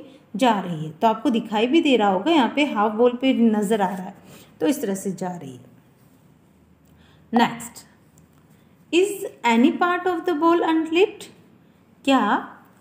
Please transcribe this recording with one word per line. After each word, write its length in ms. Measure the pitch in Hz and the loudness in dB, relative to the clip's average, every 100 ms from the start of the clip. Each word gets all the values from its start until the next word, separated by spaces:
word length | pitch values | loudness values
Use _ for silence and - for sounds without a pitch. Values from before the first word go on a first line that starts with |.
| - - _ 196 | -8 -20 _ 0
जा 240 | 247 208 | 2 2
रही 240 | 185 160 | -2 -8
है। 60 | 156 | -10
तो 160 | - 226 | -2 0
आपको 240 | 220 294 | 0 0
दिखाई 360 | 226 - 208 240 | -2 -2 -2 2
भी 140 | 330 | 2
दे 160 | 294 240 | 4 2
रहा 120 | 208 | 2
होगा 240 | 190 226 | 0 2
यहाँ 200 | 330 233 - | 2 2 0
पे 80 | |
half 280 | 285 226 214 | -2 0 -2
ball 200 | 214 247 | 2 2
पे 220 | 247 269 | 2 0
नज़र 480 | 226 226 214 196 220 | 4 4 2 0 0
आ 60 | 185 | 0
रहा 80 | 185 | -4
है, 180 | 185 - - - - - | -10 -16 -20 -20 -20 -4
तो 60 | 302 | -2
इस 160 | 269 | -2
तरह 120 | 202 | -2
से 180 | 196 202 | -6 -6
जा 180 | 175 185 180 | -6 -8 -10
रही 160 | 139 | -14
है। 200 | 123 - - _ _ _ _ _ _ _ _ _ _ _ _ _ _ - | -18 -20 -20 _ _ _ _ _ _ _ _ _ _ _ _ _ _ -4
Next, 520 | 233 233 - - - - _ _ _ _ _ _ _ _ _ - | 0 0 -2 -16 -20 -20 _ _ _ _ _ _ _ _ _ -4
is 320 | 339 403 - - - 240 226 | 0 0 -2 -12 -6 0 4
any 220 | 277 330 | 2 2
part 260 | 349 349 370 | -2 -2 -2
of 140 | 339 359 | -4 -4
the 120 | 302 | 0
ball 240 | 330 339 330 | 2 2 0
unlit? 540 | 320 320 330 427 - - - _ _ _ _ _ _ | -2 0 0 0 -2 -20 -20 _ _ _ _ _ _
क्या 440 | - 262 208 254 - - - _ | 0 2 2 -2 -4 -20 -20 _